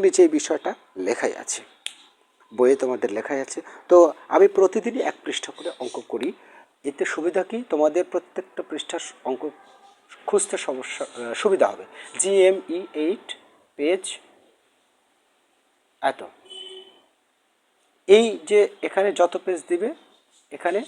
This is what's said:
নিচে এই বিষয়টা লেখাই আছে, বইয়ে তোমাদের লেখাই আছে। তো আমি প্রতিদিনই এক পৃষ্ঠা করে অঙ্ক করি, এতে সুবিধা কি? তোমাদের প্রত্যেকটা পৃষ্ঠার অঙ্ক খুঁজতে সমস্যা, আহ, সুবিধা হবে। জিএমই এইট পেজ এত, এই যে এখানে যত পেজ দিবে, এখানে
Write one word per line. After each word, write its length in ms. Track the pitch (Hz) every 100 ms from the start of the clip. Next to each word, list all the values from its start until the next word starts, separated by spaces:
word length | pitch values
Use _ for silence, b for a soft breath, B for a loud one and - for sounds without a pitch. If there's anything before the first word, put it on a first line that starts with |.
নিচে 160 | 196 190 165
এই 40 | 151
বিষয়টা 320 | - 151 175 - _ 95 92
লেখাই 280 | 120 120 -
আছে, 180 | - - - _ - - _ _ _ _ _
বইয়ে 240 | 113 127 135
তোমাদের 280 | 131 120 117 104
লেখাই 220 | 113 139 135
আছে। 120 | - - B B
তো 60 | 175 160 - B
আমি 120 | 165 202 196
প্রতিদিনই 460 | 185 220 233 240 -
এক 60 | -
পৃষ্ঠা 260 | - - - -
করে 140 | 170 -
অঙ্ক 140 | 123 - -
করি, 160 | 110 139 - b b b _ 139
এতে 160 | 143 175
সুবিধা 280 | - 170 185 180
কি? 80 | 226 247
তোমাদের 320 | 151 151 160 175
প্রত্যেকটা 500 | 180 - - - - -
পৃষ্ঠার 340 | 151 - 170 - - 135
অঙ্ক 140 | 131 151 - - _ - _ _ - -
খুঁজতে 280 | 202 - 190 -
সমস্যা, 380 | 131 - -
আহ, 300 | 135 123 117 113
সুবিধা 240 | 208 180 104
হবে। 120 | - - B B -
জিএমই 600 | 196 196 185 190 - 170 190 151
এইট 240 | 156 - - - _ _ _ -
পেজ 260 | 147 190 - - _ _ _ _ _ _ _ _ _ _ _ _ _ _ _ _ _ _
এত, 180 | 135 - 87 _ - - 98 95 - _ _ _ _ _ _ _ _ _ _ _ - 214
এই 100 | 233 185 156
যে 100 | 208 196 - 160
এখানে 220 | 196 202 165
যত 140 | 175 185
পেজ 140 | - 175 -
দিবে, 180 | 175 226 339 _ _ _ _ _ 143
এখানে 240 | 175 196